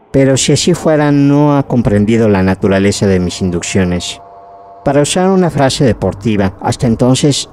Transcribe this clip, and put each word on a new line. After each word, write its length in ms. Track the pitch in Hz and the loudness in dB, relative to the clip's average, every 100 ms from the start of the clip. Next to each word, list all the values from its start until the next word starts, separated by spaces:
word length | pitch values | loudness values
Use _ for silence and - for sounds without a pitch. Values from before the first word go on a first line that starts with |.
| _ | _
pero 260 | 135 135 131 | 0 2 2
si 160 | - | 0
así 220 | 143 - 165 | 0 0 0
fuera, 360 | 165 151 147 | 0 0 2
no 460 | 143 139 143 147 143 | 2 2 4 2 2
ha 60 | |
comprendido 680 | - 127 107 104 104 113 113 | 0 -2 0 0 2 2 2
la 140 | 98 | 2
naturaleza 640 | 92 92 101 98 101 - 104 | 0 0 0 2 0 0 0
de 120 | 95 | 0
mis 220 | 90 - | -2 -4
inducciones. 800 | 95 85 - 101 90 90 - - - - - - - - - | -4 -4 -4 -2 -2 -2 -6 -12 -18 -20 -20 -20 -20 -8 -2
Para 160 | 139 | 0
usar 280 | 147 190 185 | 0 0 0
una 200 | 190 175 | 2 0
frase 360 | 139 135 - 135 | 0 -2 0 0
deportiva, 720 | - 95 87 117 104 98 - | 0 -4 -4 -4 -2 -2 -4
hasta 260 | 104 - 123 | -6 -2 -2
entonces 640 | 110 123 131 147 135 - | 0 0 2 0 -2 -6